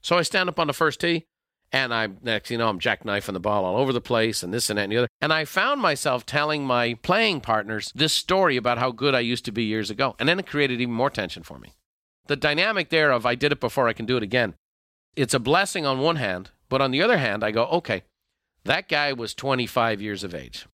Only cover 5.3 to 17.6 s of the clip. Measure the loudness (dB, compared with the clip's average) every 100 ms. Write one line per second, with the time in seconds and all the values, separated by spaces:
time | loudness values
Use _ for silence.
5.3 | 0 0 -2 0 0 0 0 -2 -2 -2
6.3 | -2 0 -2 0 0 0 -2 0 2 2
7.3 | -2 0 -2 -2 -6 -8 -2 0 0 0
8.3 | 2 4 2 0 0 -2 0 2 2 0
9.3 | -2 -4 -2 0 -2 -4 -2 -2 0 0
10.3 | 0 -2 0 0 0 -2 0 0 -2 -6
11.3 | -8 -16 -18 -20 _ _ _ _ _ -6
12.3 | 0 0 2 0 0 0 2 4 2 0
13.3 | 0 0 0 -2 0 0 0 -2 -2 2
14.3 | 2 0 -4 _ _ _ _ _ -2 0
15.3 | 2 4 2 2 -2 -2 2 0 0 -2
16.3 | -4 -8 _ _ 0 2 2 2 2 2
17.3 | 0 0 0